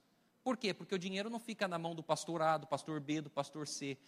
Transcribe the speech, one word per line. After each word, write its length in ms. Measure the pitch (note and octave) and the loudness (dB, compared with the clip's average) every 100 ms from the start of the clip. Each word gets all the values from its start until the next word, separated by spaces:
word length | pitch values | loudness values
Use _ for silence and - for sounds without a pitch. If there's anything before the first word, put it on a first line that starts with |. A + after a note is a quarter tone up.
| _ _ _ _ | _ _ _ _
Por 140 | B3+ - | -2 2
quê? 180 | G3 | 0
Porque 200 | - E3+ | 0 -2
o 40 | F#3+ | -2
dinheiro 320 | F#3+ F#3+ A3 | 0 -2 -2
não 80 | A#3 | -4
fica 280 | A3+ G#3+ G3 | -6 -2 0
na 100 | E3+ | 0
mão 160 | E3 | -2
do 80 | E3 | -2
pastor 380 | D#3 D3+ - E3 | 0 0 0 4
A, 140 | D#3+ D#3 | 4 4
do 100 | C#3+ | 2
pastor 340 | C#3 - D3+ | -2 0 -2
B, 200 | C#3+ D#3 | 0 -2
do 100 | D3 | -2
pastor 360 | C#3+ C#3 D#3 C#3+ | -2 -2 -4 -6
C. 320 | - C#3 C3 | -4 -4 -6